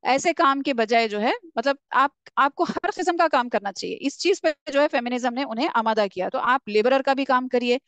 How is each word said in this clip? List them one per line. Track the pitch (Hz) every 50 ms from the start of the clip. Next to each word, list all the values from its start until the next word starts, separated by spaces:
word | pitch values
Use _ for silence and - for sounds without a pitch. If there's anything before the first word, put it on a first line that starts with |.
| -
ऐसे | - 247 277 - 349 320
काम | - 339 277 277 277 269
के | 285 277
बजाय | 233 226 208 240 233 226 220
जो | 208 208
है, | 208 247 359 494 - 330 _ 247
मतलब | 226 277 277 277 _ _ -
आप, | 240 262 285 _ _ _ - _ -
आपको | 262 285 - - 349
हर | - 220 - - 359
किस्म | 403 - 359 359 349
का | 339 349 320
काम | 311 269 240 247
करना | - 214 202 202 190
चाहिए। | - - 180 180
इस | - - 277 - -
चीज | - 339 392 -
पे | - 330 302 _ _ - 277
जो | 277
है | 294 302
फेमिनिज्म | 311 277 240 240 247 247 233 254 240
ने | 247 277
उन्हें | 247 226 220 254 240
आमादा | - 233 220 226 220 220 208
किया। | 196 _ 180 180 190
तो | - -
आप | - 233 247 269 _ -
लेबरर | 208 214 214 247 262 269 262
का | - 269
भी | 262 277
काम | - 262 254 254 254
करिए | - 247 240 240 240 269 _